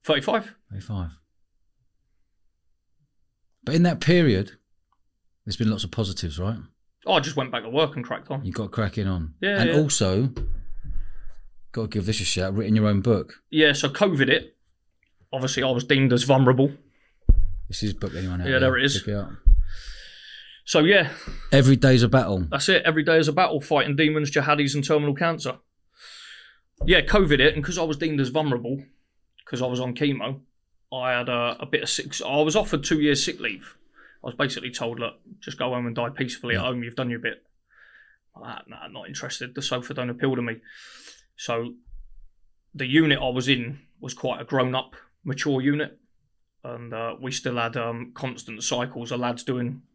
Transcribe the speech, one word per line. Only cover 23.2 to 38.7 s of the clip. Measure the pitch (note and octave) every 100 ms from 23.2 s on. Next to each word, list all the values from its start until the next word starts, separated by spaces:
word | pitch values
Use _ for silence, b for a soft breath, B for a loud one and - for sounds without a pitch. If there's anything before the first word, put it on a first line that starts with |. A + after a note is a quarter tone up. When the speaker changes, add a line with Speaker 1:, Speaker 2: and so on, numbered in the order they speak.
| D#3
Speaker 1:
a |
battle, | D#3 F3 D3+
fighting | - D3 C#3 C#3+
demons, | D#3 D#3 C#3+
jihadis, | D3 C3+ D3 C#3+
and | C#3+
terminal | C#3+ D3+ D3
cancer. | C#3+ E3+ E3 C3 - _ _ _ B B B B B B B _ _ -
Yeah, | F3
covid | - G#3 F3+ C#3+
hit, | C#3+
and | D3+
'cause | C#3+ F3
I |
was | E3 C#3+
deemed | E3 D3
as | C3
vulnerable, | D3+ D3+ A#2+ A#2 C#3 - _ _ _ _ _ -
'cause | B2+
I | B2+
was | B2
on | B2+
chemo, | A#2+ D3 C3+ A#2 C3+ _ _ _ _ _
I | C3 B2+
had | B2 B2
a, | A#2+ A#2+ -
a | C3
bit | D3+
of | -
sick, | - - -
I | - C#3+
was | D3+ G#3+
offered | G#3 D3+
two | - D#3
years | D3 C#3
sick | - -
leave. | A2+ G2 - _ _ b b b
I | B2+
was |
basically | - C#3+ - B2
told, | - A#2 A#2
"Look, | A#2 - _ -
just | - -
go | B2+
home | B2 A#2+
and |
die | A#2 A#2+
peacefully | - B2+ - A#2+ A2+
at |
Speaker 2:
Yeah. | B2+
Speaker 1:
home. | B2
You've | A#2 A#2
done | B2
your | A#2
bit." | A#2 G#2 _ _ _ b b b b b _
Like, | - A#2 -
"Nah, | -